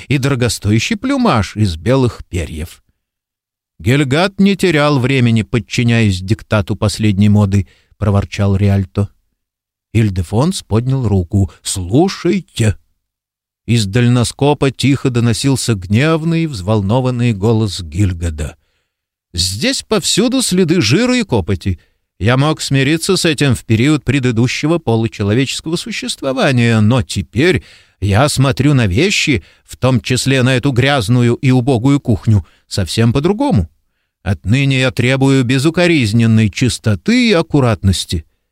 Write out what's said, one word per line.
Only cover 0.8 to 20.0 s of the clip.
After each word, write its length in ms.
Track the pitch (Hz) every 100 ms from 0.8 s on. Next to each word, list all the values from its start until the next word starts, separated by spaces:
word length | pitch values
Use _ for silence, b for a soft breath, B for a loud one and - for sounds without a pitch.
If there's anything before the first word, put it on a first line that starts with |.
| - 220
плюмаж 580 | 262 277 233 123 92 104
из 220 | 107 82
белых 480 | 104 135 123 - -
перьев. 560 | 87 76 80 78 - _ _ _ _ _ _ _ _ _ -
«Гельгат 600 | 85 139 151 147 196 -
не 180 | 196 196
терял 420 | 185 151 147 143
времени, 440 | 123 135 120 113
подчиняясь 760 | 104 120 - - 120 117 110 92
диктату 540 | 95 113 - 110 95 104
последней 540 | 107 - 110 98 104
моды», 380 | 104 101 101 95 b b b
проворчал 580 | 101 101 98 - 98 95
Риальто. 520 | 101 98 95 - 101 _ _ _ _ _ _ _ _
Ильдефонс 680 | 110 110 95 87 104 160 190
поднял 440 | - 107 123 135 117
руку. 440 | 98 87 101 95 B
«Слушайте!» 1160 | - 101 87 120 190 - 170 196 - - 113 - _ _ _ _ _ _ _ _ -
Из 180 | 117 101
дальноскопа 840 | 110 120 123 113 - 143 147 139
тихо 380 | - 131 139 139
доносился 640 | 120 117 110 139 131 - 104
гневный, 720 | 90 104 151 165 160 165 160
взволнованный 880 | 117 90 110 98 123 127 123 120
голос 480 | 101 107 113 110 90
Гильгада. 760 | 82 82 101 85 85 73 71 - _ _ _ _ _ _ _
«Здесь 500 | - 90 101 220 269
повсюду 580 | - 214